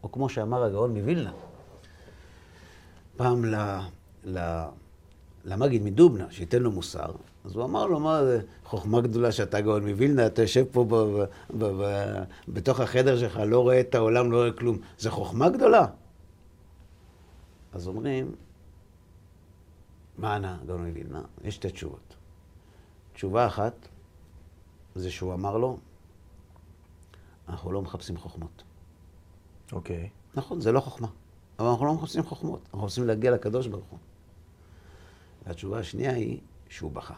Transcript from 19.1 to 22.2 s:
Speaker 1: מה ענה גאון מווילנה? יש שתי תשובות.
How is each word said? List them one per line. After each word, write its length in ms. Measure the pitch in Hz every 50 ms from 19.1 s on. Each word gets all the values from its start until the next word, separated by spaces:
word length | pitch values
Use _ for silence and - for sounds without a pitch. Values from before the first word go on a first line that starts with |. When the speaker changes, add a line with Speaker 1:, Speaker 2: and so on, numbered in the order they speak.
| - - - - - - - - - - - - - - - - - - - - -
Speaker 1:
מה 180 | - - 107 104
ענה 220 | 104 95 95 90 85 -
גאון 220 | 78 90 87 87
מווילנה? 340 | 85 82 69 67 67 69 78 - - - - -
יש 120 | 107 -
שתי 140 | - - 90
תשובות. 460 | - - - 76 - - - - - -